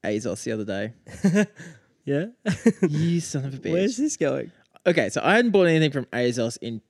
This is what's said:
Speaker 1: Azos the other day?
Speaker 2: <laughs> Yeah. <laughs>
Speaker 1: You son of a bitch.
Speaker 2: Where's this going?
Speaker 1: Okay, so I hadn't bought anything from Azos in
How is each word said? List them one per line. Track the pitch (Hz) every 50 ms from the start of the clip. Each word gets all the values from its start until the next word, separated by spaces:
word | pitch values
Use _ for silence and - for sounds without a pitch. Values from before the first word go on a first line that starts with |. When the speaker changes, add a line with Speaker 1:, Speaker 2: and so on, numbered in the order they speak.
| -
Speaker 1:
Azos | 208 107 - - 107 90 - -
the | -
other | 110 110 107
day? | 101 98 98 104 110 117 _ _ - - - -
Speaker 2:
<laughs> | 196 165 208 208 - _ - - 170 156 - _ _ _ _ _
Yeah. | 139 143 143 175 226 240 _ _
<laughs> | 214 180 - - 233 220 - - 170
Speaker 1:
You | 151 151 160 170 170 170
son | 165 - - 147 131
of | 139 135
a |
bitch. | 131 - -
Speaker 2:
Where's | 160 175 190 208 247
this | 240 285 311 -
going? | - - 139 135 135 127 - _ _ _ _ _ - _
Speaker 1:
Okay, | 180 175 165 117
so | 98 - - -
I | 147 196
hadn't | 226 247 240
bought | 196 196 185
anything | 170 160 160 156 151
from | 139 143 123
Azos | _ - 120 123 123 120 123 113 117 120 -
in | - 117 113 110 _